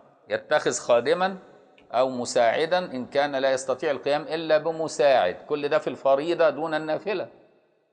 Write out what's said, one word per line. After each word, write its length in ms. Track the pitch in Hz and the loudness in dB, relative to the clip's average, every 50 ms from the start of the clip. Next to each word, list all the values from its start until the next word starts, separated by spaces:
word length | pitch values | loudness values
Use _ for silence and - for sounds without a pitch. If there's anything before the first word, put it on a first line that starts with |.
| - _ _ _ _ - | -20 _ _ _ _ -6
يتخذ 440 | 101 113 - - 151 147 147 160 127 | -6 -6 -2 0 0 0 0 0 -4
خادما 640 | - - - 123 120 120 135 165 175 185 190 196 185 - - - - _ _ _ _ _ - - | -2 0 2 2 4 4 2 0 0 0 -2 -4 -6 -16 -20 -20 -20 _ _ _ _ _ -4 0
أو 160 | 117 131 135 | 0 0 0
مساعدا 680 | 131 123 120 113 - 127 117 113 113 131 156 165 175 180 | 0 -4 -6 -2 2 2 4 4 4 2 0 0 0 -2
إن 280 | 180 - 127 127 123 | -2 -4 -8 -10 -8
كان 300 | - - 143 143 143 143 | -4 -2 0 0 0 0
لا 160 | 131 135 135 135 | 0 0 0 0
يستطيع 380 | 127 - - 127 127 - 156 | 0 -2 -4 -4 -2 -2 -2
القيام 320 | 139 127 - 139 143 147 156 | -2 -2 -2 -2 -2 -2 -2
إلا 360 | 135 151 165 165 160 156 151 | -4 -6 -6 0 2 0 2
بمساعد. 760 | 147 165 160 160 160 147 - - 151 143 131 120 92 90 90 | 2 0 -4 -4 -4 -4 0 2 4 4 6 6 4 2 0
كل 340 | - - - 151 147 147 147 | -4 -6 -6 -6 -4 -2 0
ده 100 | 147 151 | 0 0
في 120 | - 165 | 0 -2
الفريضة 600 | 131 120 - 135 135 135 147 170 170 160 165 156 | -6 -2 2 2 2 2 2 0 0 2 2 2
دون 240 | 139 135 156 165 156 | 2 0 -4 -4 -4
النافلة، 540 | 156 156 156 156 156 - 190 214 180 127 117 - - _ _ _ _ _ _ _ _ _ _ | -4 -4 -4 -6 -4 -4 -4 -6 -6 -6 -8 -12 -20 _ _ _ _ _ _ _ _ _ _